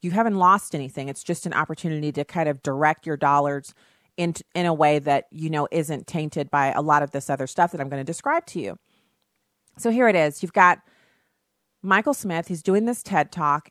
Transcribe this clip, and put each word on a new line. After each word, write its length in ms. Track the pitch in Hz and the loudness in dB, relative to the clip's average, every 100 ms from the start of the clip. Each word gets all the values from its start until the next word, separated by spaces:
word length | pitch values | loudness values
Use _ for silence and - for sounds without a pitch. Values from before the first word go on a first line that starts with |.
you 80 | 180 | -4
haven't 240 | 190 233 196 | 0 0 4
lost 380 | 180 196 - | 4 4 2
anything. 340 | 151 135 139 139 | -8 -8 -8 -10
It's 160 | 135 | -8
just 220 | - 170 175 | -6 -6 -4
an 80 | |
opportunity 580 | 151 156 156 170 156 151 | -4 -4 -4 -6 -4 -4
to 120 | 143 | -4
kind 240 | 143 175 156 | -6 -2 -2
of 140 | 139 | -2
direct 440 | - 135 151 160 - | -4 0 0 0 -4
your 100 | 147 | 0
dollars 580 | 143 143 143 143 135 - _ _ _ - | 2 4 2 -2 -8 -18 _ _ _ -4
in, 180 | 175 160 - | -4 -4 -8
in 120 | 170 175 | -2 -2
a 80 | |
way 240 | 156 151 151 | 2 4 4
that, 280 | 143 139 - | 2 0 0
you 180 | 160 160 | -8 -4
know, 180 | 151 147 | -2 -2
isn't 360 | 160 151 147 - | -2 -2 -6 -6
tainted 440 | 165 151 160 139 | -6 -4 -6 -2
by 200 | 143 139 | 0 0
a 100 | - | 0
lot 200 | 147 147 | 2 2
of 100 | 143 | 2
this 180 | 143 - | -4 -4
other 160 | 135 131 | -4 -4
stuff 260 | - 175 | 0 0
that 80 | 160 | 0
I'm 80 | 139 | -6
gonna 160 | 139 | -6
describe 420 | 139 170 277 330 339 | -8 -6 -2 -2 -4
to 140 | 180 | -8
you. 180 | 101 - _ _ _ _ _ _ _ _ _ - | -8 -10 _ _ _ _ _ _ _ _ _ -6
So 120 | 233 | -2
here 160 | 226 240 | 2 4
it 80 | |
is. 280 | 185 151 147 | 4 2 0
You've 100 | 185 | -4
got 280 | - 180 175 _ _ _ _ _ _ _ _ _ _ | 4 6 4 _ _ _ _ _ _ _ _ _ _
Michael 300 | 190 196 226 | 0 2 2
Smith. 320 | 277 208 165 175 | -2 -4 -4 -4
He's 160 | 170 | -4
doing 220 | 170 196 | 0 2
this 180 | 226 240 | 0 -4
ted 300 | - 190 147 | -2 -2 -2
Talk, 380 | 180 151 143 - | -2 0 0 -4